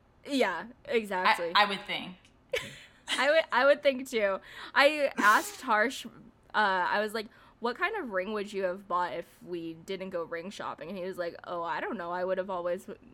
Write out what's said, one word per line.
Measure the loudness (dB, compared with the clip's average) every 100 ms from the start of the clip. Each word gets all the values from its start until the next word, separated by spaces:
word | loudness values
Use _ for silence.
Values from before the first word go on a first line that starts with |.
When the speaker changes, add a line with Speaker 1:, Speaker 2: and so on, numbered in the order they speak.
| _ _ -4
Speaker 1:
Yeah, | 0 0 -2 -8 -14 -4
exactly. | -4 -2 0 2 2 2 4
Speaker 2:
I, |
I | 4
would | 0 -6
think. | -6 -8 -16 _ _ _
<laughs> | -6 -6 -16 -20 _ -6 0
Speaker 1:
I | 4
would, | 4 4
I | 4 6
would | 6
think | 4 2 0
too. | 0 0 0 -6 -16 0
I | 6 6 6 -2 4
asked | 6 6 2 -8
Harsh, | 0 2 2 -2 -12
uh, | -16 -20 _ _ 2
I | 2 2 2 0
was | 0
like, | -4 -8 -14 -20 -6
"What | -6 -2
kind | -2 -2
of | -4
ring | -4 -2
would | -4 -4
you | -4
have | -4 -4 -4
bought | -2 -2
if | -6 -10 -16 -10
we | -8 -8 -10
didn't | -10 -8 -6
go | -6
ring | -6 -8 -10
shopping?" | -10 -10 -10 -10
And | -8
he | -8
was | -6
like, | -6 -8 -8
"Oh, | -4
I | 0 0
don't | -2 -4
know. | -4
I | -2
would | 0 -2
have | -2
always, | -4 -2 -4 -6 -18 -20